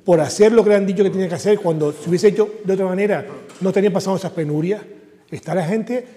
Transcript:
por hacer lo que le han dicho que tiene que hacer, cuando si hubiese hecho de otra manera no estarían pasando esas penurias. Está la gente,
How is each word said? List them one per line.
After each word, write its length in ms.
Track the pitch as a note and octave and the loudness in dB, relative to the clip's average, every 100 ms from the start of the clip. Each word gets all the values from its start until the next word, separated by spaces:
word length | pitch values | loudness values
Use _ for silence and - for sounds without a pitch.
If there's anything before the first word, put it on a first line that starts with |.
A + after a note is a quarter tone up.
| - | 2
por 160 | F3 | 2
hacer 320 | C#3+ - G#3+ | 2 4 4
lo 100 | A#3 | 6
que 80 | G#3 | 4
le 60 | G3+ | 4
han 80 | G3 | 2
dicho 180 | F#3+ | 0
que 60 | F#3+ | 0
tiene 180 | F#3 F#3 | 0 -4
que 100 | D#3+ | -2
hacer, 220 | F#3+ G#3 | 0 0
cuando 320 | F#3 D#3+ D3 | 0 -2 -2
si 180 | D3 - | -4 -2
hubiese 180 | F3 G#3 | 2 2
hecho 280 | G3 G#3 - F#3+ | 2 0 -4 -4
de 100 | F#3+ | -2
otra 100 | F#3+ | -2
manera 400 | F#3 G#3 F3 - - - - | -2 0 -2 -6 -14 -18 -6
no 80 | F#3 | -2
estarían 240 | F#3+ G3+ F#3 | 0 0 0
pasando 240 | F#3 F#3+ | -2 -4
esas 140 | F3+ | -4
penurias. 500 | - D3+ D3 E3+ G#3 - - - - _ | -6 -4 -2 -2 -4 -8 -20 -20 -20 _
Está 240 | - - F3 | -14 -6 -4
la 100 | D#3+ | -2
gente, 420 | A3 A3 B3 B3 | -4 -4 -6 -8